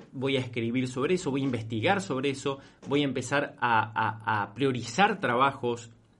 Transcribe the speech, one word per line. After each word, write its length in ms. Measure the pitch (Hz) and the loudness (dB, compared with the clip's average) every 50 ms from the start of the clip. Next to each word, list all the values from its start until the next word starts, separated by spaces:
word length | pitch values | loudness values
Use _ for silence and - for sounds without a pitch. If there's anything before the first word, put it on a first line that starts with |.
| - - | -18 -14
voy 240 | - 135 135 139 135 | -8 -4 -2 0 0
a 40 | 127 | 0
escribir 460 | 123 120 - 123 113 117 120 131 123 127 | -2 -4 -4 -4 -2 0 0 -2 -2 -2
sobre 260 | - 131 139 156 185 | -2 -2 0 0 0
eso, 160 | 180 - 143 | 0 0 -2
voy 120 | 131 143 | -2 0
a 20 | 135 | 0
investigar 560 | 139 123 110 110 110 117 110 117 180 202 190 | 0 -2 -2 -4 -4 -2 0 2 2 2 2
sobre 300 | 180 - 135 127 139 143 | 0 -2 -2 -2 -2 -2
eso, 300 | 135 - - 139 139 - - - - _ - - | -2 -2 -4 -4 -4 -6 -10 -18 -20 _ -4 0
voy 140 | 139 147 | 2 2
a 20 | 147 | 2
empezar 520 | 139 123 131 113 - 143 143 143 - - - | 2 0 -4 -2 0 0 0 0 -2 -2 -2
a, 220 | 123 120 117 110 | 2 4 4 4
a, 600 | 110 110 - 110 110 107 107 - - 113 110 104 | 2 2 0 0 0 0 -2 -2 -2 -2 0 0
a 120 | 101 98 - | -2 -4 -2
priorizar 640 | 117 135 135 127 117 120 - - 185 202 220 196 - | 0 0 2 0 0 -4 -2 2 4 4 4 4 2
trabajos 720 | 143 123 120 123 135 135 135 - 123 120 117 117 - - - - _ _ _ | 0 2 4 4 4 2 2 0 -2 -2 -2 -4 -8 -14 -20 -20 _ _ _